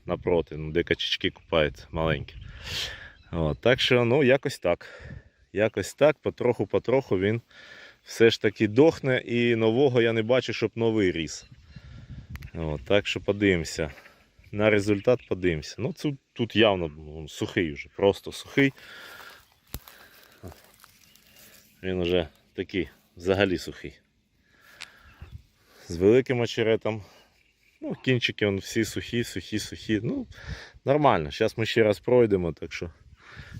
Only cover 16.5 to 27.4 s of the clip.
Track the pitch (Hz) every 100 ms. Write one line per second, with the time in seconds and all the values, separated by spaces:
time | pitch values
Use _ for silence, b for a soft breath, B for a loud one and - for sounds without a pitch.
16.5 | 104 110 95 82 73 78 80 76 - 107
17.5 | - 82 71 - - 98 95 - - -
18.5 | - 139 - B B B B B B B
19.5 | _ _ - B B B B B B 92
20.5 | - - _ - _ _ _ _ - -
21.5 | - _ _ 92 92 87 90 80 _ _
22.5 | - 92 95 76 - _ - 87 95 98
23.5 | 85 - 73 73 - _ _ _ _ B
24.5 | B B B B B B B B B _
25.5 | _ _ _ - 82 95 123 131 123 117
26.5 | - 110 110 107 107 95 b b b